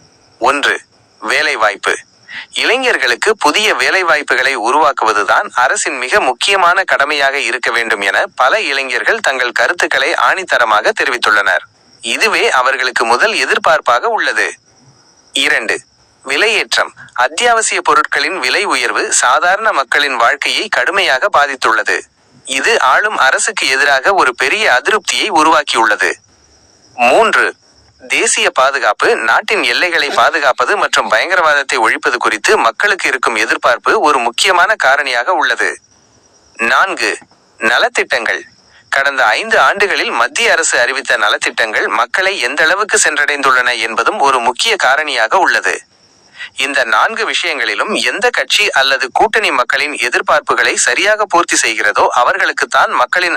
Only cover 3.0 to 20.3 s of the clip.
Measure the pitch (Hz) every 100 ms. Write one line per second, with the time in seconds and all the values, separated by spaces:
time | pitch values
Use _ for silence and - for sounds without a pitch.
3 | 131 123 196 220 - 196 214 139 131 185
4 | 175 151 139 131 131 131 113 147 151 123
5 | 110 104 98 131 - - 131 208 180 135
6 | 127 208 143 120 - 190 170 180 190 135
7 | 143 151 135 139 113 123 123 117 113 107
8 | 98 104 190 - 131 208 165 139 135 120
9 | - 220 160 135 123 - 123 - 170 131
10 | 117 - 123 180 185 131 120 107 196 214
11 | 147 123 110 107 98 85 - _ _ _
12 | 117 131 214 175 233 131 131 131 127 123
13 | 117 120 214 180 135 220 - 156 - 120
14 | 226 233 139 107 90 - _ _ _ _
15 | _ _ _ - 143 135 107 85 - _
16 | _ _ - 143 214 202 127 - - -
17 | - - 127 - 240 226 - 180 - 151
18 | 156 151 147 131 127 151 190 139 117 113
19 | 214 - 127 147 175 202 220 143 131 151
20 | 143 120 117